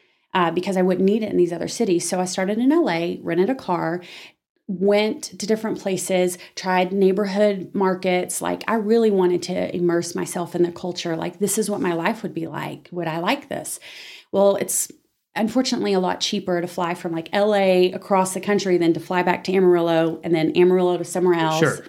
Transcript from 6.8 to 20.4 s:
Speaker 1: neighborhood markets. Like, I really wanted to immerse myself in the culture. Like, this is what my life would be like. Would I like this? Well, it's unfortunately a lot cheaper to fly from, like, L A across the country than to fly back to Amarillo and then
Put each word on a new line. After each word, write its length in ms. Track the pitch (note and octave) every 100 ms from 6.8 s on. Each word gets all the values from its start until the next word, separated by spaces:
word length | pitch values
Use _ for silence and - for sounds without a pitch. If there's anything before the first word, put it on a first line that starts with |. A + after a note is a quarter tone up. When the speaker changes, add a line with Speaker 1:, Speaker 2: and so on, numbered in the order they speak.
| F#3
Speaker 1:
neighborhood 800 | G3 F#3+ F#3+ G3 G3 G#3 G3 D#3+
markets. 640 | G3+ F#3+ F#3 F#3 F3+ - -
Like, 220 | E3+ F3 -
I 60 |
really 360 | A3+ G3+ A#3 A3
wanted 320 | G3 F3+ F3
to 300 | - F3+ F3+
immerse 400 | F3+ F3 E3+ E3+
myself 400 | F#3 E3+ F#3 E3+
in 80 | F3+
the 80 | F3
culture. 460 | F3 F3+ F3+ E3+ E3
Like, 240 | E3+ F3+
this 180 | G3 A3
is 100 | G#3
what 120 | G3+
my 120 | F3+
life 280 | E3 F3+ A3+
would 120 | E3+
be 120 | E3 D#3+
like. 420 | D3 D3 D3+ -
Would 160 | F3 D#3+
I 100 | E3
like 300 | F#3 C#4 -
this? 320 | - - - - - - - -
Well, 240 | G3 G3+
it's 380 | G3 F#3 - - - _ _ _
unfortunately 580 | - A3 C4 B3+ - G3+
a 80 | F#3+
lot 200 | F3+ F#3
cheaper 400 | - G3+ F#3 F3
to 80 | F3
fly 260 | F#3 E3+
from, 160 | F3+ F3
like, 180 | E3 D#3+
L 200 | G3+ G#3
A 380 | G3+ F#3+ F#3 F#3
across 420 | F#3+ - F#3+ F#3
the 80 | F#3+
country 380 | G3+ G3+ F#3+ F3
than 140 | E3
to 80 | D#3
fly 240 | - F3+
back 180 | F3+ F3+
to 80 | -
Amarillo 680 | F#3+ F3+ F3 E3+ E3 E3 D#3+
and 100 | F3
then 240 | D#3+